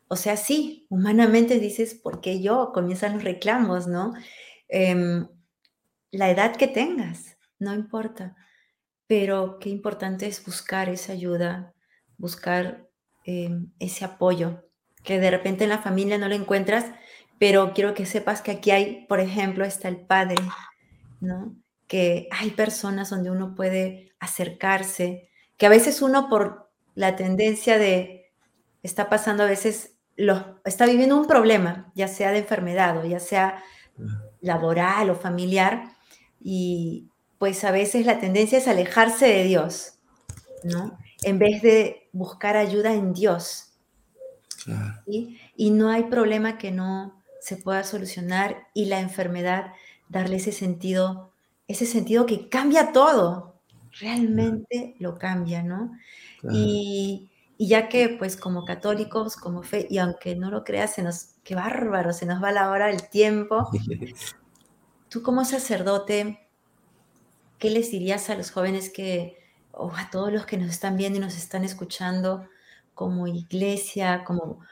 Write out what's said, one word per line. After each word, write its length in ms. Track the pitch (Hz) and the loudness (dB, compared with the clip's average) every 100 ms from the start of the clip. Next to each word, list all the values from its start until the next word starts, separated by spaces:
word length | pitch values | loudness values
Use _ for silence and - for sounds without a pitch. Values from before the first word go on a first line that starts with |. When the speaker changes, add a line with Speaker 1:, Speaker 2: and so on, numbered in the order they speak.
| - | -8
Speaker 1:
o 80 | 185 | -4
sea, 220 | 208 208 | -2 -2
sí, 500 | - 302 277 - - | 0 -2 -2 -6 -6
humanamente 720 | 185 202 214 226 226 233 240 | 0 4 6 6 6 6 2
dices, 340 | 208 - 226 - | 0 -2 -6 -6
"¿Por 260 | - 165 | -12 -8
qué 200 | 185 185 | -6 -4
yo?". 300 | 196 247 247 | 0 0 0
Comienzan 400 | 185 180 180 208 208 | -2 -2 -2 -4 -4
los 80 | |
reclamos, 640 | 202 180 202 247 214 180 175 | -6 -4 0 0 2 0 -2
¿no? 260 | 175 208 233 - - - - - | -4 -4 -8 -16 -20 -20 -20 -6
Em, 580 | 190 185 180 175 175 170 _ _ _ _ _ _ _ _ | 0 2 2 0 -2 -6 _ _ _ _ _ _ _ _
la 180 | 190 190 | -2 2
edad 240 | 180 214 - | 4 2 2
que 120 | 269 | 0
tengas, 720 | 226 302 339 180 170 - _ _ - | 0 -2 -2 -4 -8 -16 _ _ -10
no 140 | 202 | -6
importa, 600 | 208 214 226 220 226 185 - _ _ _ _ _ _ - | -6 -6 -8 -8 -10 -16 -16 _ _ _ _ _ _ 0
pero 520 | 214 196 196 185 190 | 0 2 0 -2 -6
qué 100 | 202 | -10
importante 580 | 202 208 202 190 185 202 | -8 -6 -6 -6 -6 -8
es 160 | 202 - | -10 -12
buscar 440 | 175 - 190 185 | -12 -6 -4 -4
esa 240 | 180 - | -6 -8
ayuda, 600 | 185 180 175 175 180 180 _ _ _ _ - | -8 -4 -2 -2 -4 -10 _ _ _ _ -12
buscar, 720 | 175 - 180 180 180 - - _ _ _ - | -10 -8 -2 -2 -2 -8 -18 _ _ _ -8
em, 460 | 180 175 175 175 - | -6 -4 -6 -8 -10
ese 260 | 180 - 190 | -10 -8 -10
apoyo, 600 | - 185 170 170 170 - _ _ _ | 0 2 2 -2 -6 -14 _ _ _
que 160 | - 190 | -4 0
de 120 | 185 | 2
repente 320 | 180 190 190 208 | 2 0 0 0
en 40 | |
la 80 | 214 | 0
familia 380 | 208 190 196 208 | 0 0 0 0
no 100 | 196 | -2
lo 60 | 202 | -2
encuentras, 500 | 196 196 190 220 233 - - - _ - | 0 0 2 0 0 -10 -20 -20 _ 2
pero 340 | 202 196 190 | 6 6 6
quiero 200 | 190 202 | 2 0
que 120 | 202 190 | 0 -4
sepas 360 | 220 202 214 | -4 -2 -4
que 100 | - | -4
aquí 200 | 190 202 | -4 2
hay, 340 | 196 202 240 - | 4 2 -4 -2
por 120 | 196 | 0
ejemplo, 460 | 190 202 196 190 196 | 0 0 -2 0 -2
está 220 | 190 185 | -4 -6
el 160 | 180 - | -6 2
padre, 300 | 190 185 180 185 - - - _ _ - - | 2 4 0 -4 -8 -16 -20 _ _ -20 -8
¿no? 340 | 185 185 226 - _ _ - | -6 -6 -8 -14 _ _ -6
Que 400 | 190 175 175 - | 0 2 2 -2
hay 200 | - 214 | -6 -4
personas 580 | - 214 - 202 196 196 | 0 -2 -2 -4 -4 -4
donde 220 | 190 180 | -4 -2
uno 240 | 185 185 190 | -2 -4 -4
puede 580 | 190 185 185 190 - - | -2 0 -2 -6 -18 -14
acercarse, 1120 | 180 - 175 170 190 190 190 - 180 180 - _ _ - | -8 -6 -6 -2 2 2 0 -4 -4 -4 -14 _ _ 6
que 80 | 208 | 10
a 40 | |
veces 320 | 220 233 277 | 10 8 2
uno 280 | 269 269 269 | 4 4 4
por 420 | 214 196 - - _ _ - | 2 0 -4 -20 _ _ -2
la 200 | 190 185 | 0 0
tendencia 600 | 185 185 214 214 - 220 | 0 2 2 2 4 6
de, 560 | 202 180 185 - _ _ _ _ _ _ | 6 4 0 -10 _ _ _ _ _ _
está 260 | 180 - 202 | -10 -4 0
pasando 340 | 208 214 208 | 2 2 2
a 40 | 208 | 2
veces, 500 | 196 220 208 - _ _ - | 2 0 -4 -8 _ _ -2
los, 280 | 202 190 - - 196 | 2 2 -2 -10 -6
está 200 | - 240 | 4 6
viviendo 320 | 240 262 285 | 6 6 6
un 100 | 302 | 6
problema, 640 | 285 226 214 175 180 - 190 | 6 8 6 2 -4 -10 -6
ya 120 | 190 | -4
sea 240 | - 196 | -2 0
de 80 | 208 | 0
enfermedad 580 | 208 202 180 180 180 165 | -2 -2 -2 0 2 0
o 80 | 165 | -2
ya 140 | 175 | -4
sea 440 | 175 196 190 190 - - _ - | -2 0 0 -2 -14 -20 _ -14
Speaker 2:
Ujú. 120 | 110 107 - - | -10 -10 -12 -10
Speaker 1:
laboral 680 | 180 165 165 170 180 202 202 | -4 0 0 2 2 2 0
o 60 | 175 | 0
familiar, 760 | 185 175 180 190 190 240 - - _ - _ _ | -2 -4 0 4 4 2 -8 -20 _ -20 _ _
y 720 | 185 185 180 175 165 165 - _ _ - | -6 -4 -2 -2 -4 -8 -14 _ _ -4
pues 240 | 196 190 | -2 -2
a 80 | 202 | 0
veces 340 | 190 202 240 233 | 2 2 2 2
la 140 | 226 | 2
tendencia 380 | 190 190 214 262 | 2 2 4 4
es 100 | 262 | 4
alejarse 600 | 190 180 - 226 233 262 | 2 4 6 4 6 6
de 160 | 294 | 6
Dios, 560 | 190 180 160 - - _ _ _ - - - - | 4 2 0 -6 -14 _ _ _ -20 -20 -20 -12
¿no? 340 | 170 175 202 - - - | -6 -6 -6 -12 -20 -8
En 160 | 202 190 | -2 2
vez 220 | 208 208 | 4 4
de 480 | 226 220 208 - _ | 6 6 4 -2 _
buscar 440 | 185 180 - 208 214 | -8 -8 -6 0 2
ayuda 360 | 208 202 220 | 2 2 2
en 200 | 214 190 | 2 0
Dios. 600 | 175 208 175 170 - - _ _ _ _ - - - - - | 2 2 0 -4 -12 -14 _ _ _ _ -20 -20 -18 -20 -16
Speaker 2:
Claro. 400 | - 107 104 - - | -10 -6 -8 -10 -8
Speaker 1:
¿Sí? 340 | 214 233 233 - - | -6 -6 -12 -14 -2
Y 160 | 208 | 2
no 180 | 214 220 | 4 4
hay 140 | 226 | 2
problema 540 | 233 240 220 214 220 220 | 0 2 2 2 -2 -4
que 140 | 196 | -6
no 520 | 185 185 190 196 - _ - | -4 -4 -6 -8 -16 _ -18
se 180 | - 185 | -12 -10
pueda 260 | 185 190 | -4 -4
solucionar, 840 | 190 208 185 185 175 185 202 - - | -4 -8 -8 -8 -4 -2 -2 -4 -8
y 120 | 208 196 | -4 -2
la 140 | 196 | -2
enfermedad, 720 | 190 185 180 180 180 185 190 - - - - | -4 -4 -4 -2 -2 -2 -4 -14 -20 -20 -8
darle 280 | 190 185 185 | -4 -2 -2
ese 140 | 196 | -4
sentido, 800 | 208 185 175 185 185 185 185 - _ _ _ - | -4 -4 -4 -2 0 0 -2 -12 _ _ _ -10
ese 180 | 208 233 | -4 -2
sentido 400 | 226 196 226 240 | 0 2 2 2
que 240 | 208 - | 0 -2
cambia 420 | 254 285 320 302 | 0 4 4 6
todo, 720 | 254 294 269 175 180 - - _ _ - - | 6 6 6 2 0 -10 -20 _ _ -20 -14
realmente 640 | 214 240 226 220 226 220 - 240 | -6 -2 0 2 2 0 -6 -8
Speaker 2:
Claro. 200 | 240 - | -8 -10
Speaker 1:
lo 180 | 180 175 | -10 -6
cambia, 460 | 185 185 170 170 | -4 -4 -4 -4
¿no? 280 | 175 180 233 - - - - - | -6 -6 -8 -12 -20 -20 -20 -14
Speaker 2:
Claro. 160 | - 110 | -4 0
Speaker 1:
Y, 720 | 208 208 202 196 196 190 - _ _ - | 2 0 -4 -4 -4 -6 -12 _ _ -4
y 100 | 196 | 2
ya 220 | 220 220 | 2 2
que, 200 | 247 233 | 2 2
pues, 260 | 233 190 190 | 0 -8 -6
como 280 | 185 175 175 | -6 -6 -6
católicos, 720 | 175 208 208 214 220 220 - | -6 -4 -4 -4 -6 -6 -8
como 260 | 175 175 | -10 -10
fe, 240 | - 208 - | -6 -6 -4
y 100 | 196 | -2
aunque 360 | 180 175 180 175 | -2 -4 -8 -8
no 140 | 190 | -6
lo 120 | 208 | -8
creas, 320 | 214 202 208 - | -6 -4 -2 -2
se 80 | |
nos, 320 | 175 170 - _ | -4 -6 -10 _
qué 120 | - 185 | -8 -6
bárbaro, 580 | 202 247 226 196 170 | -4 -4 -2 0 -2
se 120 | 170 175 | -2 -4
nos 180 | 180 | -2
va 80 | 202 | 0
la 180 | 202 196 | 2 2
hora, 200 | 196 208 | 2 0
el 200 | 196 - | -2 -2
tiempo. 600 | 202 214 214 208 220 - | 2 4 2 0 -2 0
Speaker 2:
<laughs> 640 | - - - 123 - - - _ _ _ _ _ _ _ | -4 -4 -8 -10 -14 -16 -18 _ _ _ _ _ _ _
Speaker 1:
Tú 140 | 233 | -8
como 220 | 233 254 254 | -2 0 0
sacerdote, 1040 | 208 - 196 185 202 202 208 208 208 _ _ _ _ _ _ _ _ _ _ _ - | -2 -2 -2 0 -2 0 -2 -2 -8 _ _ _ _ _ _ _ _ _ _ _ -4
¿qué 120 | 214 | 0
les 220 | 220 226 | 0 0
dirías 380 | 196 185 202 202 | -2 -2 -4 -4
a 60 | 196 | -8
los 160 | 175 | -6
jóvenes 380 | - 185 190 185 | -4 -2 -2 -6
que, 480 | - 190 175 170 - _ _ _ | -10 -6 -4 -6 -12 _ _ _
o 200 | - 180 165 | -12 -10 -10
a 140 | 185 | -8
todos 220 | 190 202 | -6 -4
los 140 | 208 - | -4 -4
que 120 | 190 | -6
nos 120 | 175 | -4
están 280 | 170 196 190 | -6 -4 -2
viendo 200 | 196 196 | -2 -4
y 20 | |
nos 160 | 196 170 | -6 -8
están 260 | - 190 | -8 -6
escuchando 840 | 190 190 180 - 180 185 185 190 - _ _ _ _ | -6 -8 -12 -8 -4 -2 -2 -4 -8 _ _ _ _
como 340 | - 185 180 175 | -10 -6 -4 -4
iglesia, 960 | 175 170 185 196 202 202 202 185 180 180 | -6 -6 -4 -2 -2 -6 -4 -2 -2 -2
como, 340 | 175 160 - - | -4 -6 -10 -18